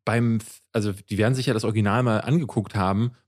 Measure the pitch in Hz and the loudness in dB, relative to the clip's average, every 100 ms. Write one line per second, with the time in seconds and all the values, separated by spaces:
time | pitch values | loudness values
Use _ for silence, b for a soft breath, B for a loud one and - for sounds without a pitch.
0 | - 113 117 113 - - _ 113 104 95 | -2 0 2 0 -4 -14 _ -2 -2 -4
1 | - 101 107 131 127 110 104 104 104 110 | -4 0 2 2 0 0 0 0 2 2
2 | 123 107 - 165 131 - 101 104 95 101 | 2 0 0 0 0 -4 -4 -2 0 0
3 | 120 b | -2 b